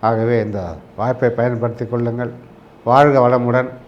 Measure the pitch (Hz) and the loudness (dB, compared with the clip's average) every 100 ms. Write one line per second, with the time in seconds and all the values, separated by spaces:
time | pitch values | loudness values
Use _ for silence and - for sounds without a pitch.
0 | 110 113 113 120 104 101 87 78 - - | 0 0 0 0 -2 -6 -8 -10 -16 -8
1 | 113 123 123 117 120 120 117 113 117 123 | -4 0 -2 0 -2 -2 -4 -6 -6 -4
2 | 117 117 120 - - - - - - - | -4 -4 -8 -10 -20 -20 -20 -10 2 4
3 | 147 139 123 127 120 123 127 - | 6 6 4 2 2 0 -2 -8